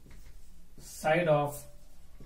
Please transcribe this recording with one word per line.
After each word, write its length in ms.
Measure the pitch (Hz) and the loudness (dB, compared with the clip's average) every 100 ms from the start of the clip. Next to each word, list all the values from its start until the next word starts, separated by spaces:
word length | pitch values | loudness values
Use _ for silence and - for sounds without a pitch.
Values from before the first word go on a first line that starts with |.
| - - - - - - - - | -14 -14 -12 -12 -10 -12 -12 -12
side 480 | - - 156 170 165 | -12 0 4 6 8
of 340 | 147 139 - - - - - - - | 6 4 -2 -10 -14 -12 -12 -12 -12